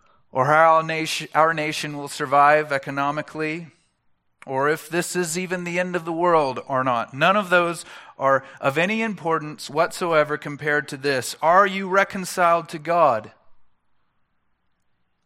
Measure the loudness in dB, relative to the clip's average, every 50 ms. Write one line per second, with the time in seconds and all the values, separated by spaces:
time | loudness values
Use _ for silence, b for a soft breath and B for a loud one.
0 | _ _ _ _ _ _ -4 -2 2 4 4 6 6 6 6 4 2 0 -4 -6
1 | -4 -6 -6 -8 -8 -4 0 2 2 2 2 0 -4 -4 -6 -6 -8 -8 -8 -10
2 | -10 -12 -8 -8 -2 2 4 6 6 6 6 4 2 0 -4 -6 -4 -6 -6 -4
3 | -4 -4 -4 -6 -8 -10 -8 -8 -6 -6 -6 -8 -12 -14 -20 _ _ _ _ _
4 | _ _ _ _ _ _ _ _ -14 -8 -4 -2 0 0 0 -2 -4 -4 -4 -4
5 | -4 -2 -4 -4 -4 -4 -4 -6 -6 -6 -6 -8 -6 -6 -4 -4 -4 -4 -4 -6
6 | -6 -6 -4 -2 2 4 4 4 2 2 -2 -6 -6 -4 -4 -2 0 0 0 -2
7 | -4 -6 -4 0 2 2 2 2 0 2 2 2 2 2 -2 -6 -12 B B B
8 | B B B -2 0 2 2 2 B B B B -4 -2 0 0 0 -2 -2 -4
9 | -4 -6 -6 -6 -4 -2 -2 -2 -4 -8 -12 -14 -14 -6 -2 0 0 0 -2 -4
10 | -4 2 2 2 2 2 -2 -6 -8 -10 -12 -6 -4 -2 -2 -2 -2 -4 -10 -6
11 | -2 -2 -2 -2 -4 -6 -8 0 2 4 6 6 6 4 0 -4 -4 0 0 2
12 | 0 0 -2 -8 -10 -6 -2 2 4 4 4 2 0 -6 -12 -10 -4 -2 2 4
13 | 4 4 4 0 -4 -8 -16 _ _ -20 -20 -20 -20 _ _ _ _ _ _ _
14 | _ _ _ _ _ _ _ _ _ _ _ _ _ _ _ _ _ _ _ _
15 | _ _ _ _ _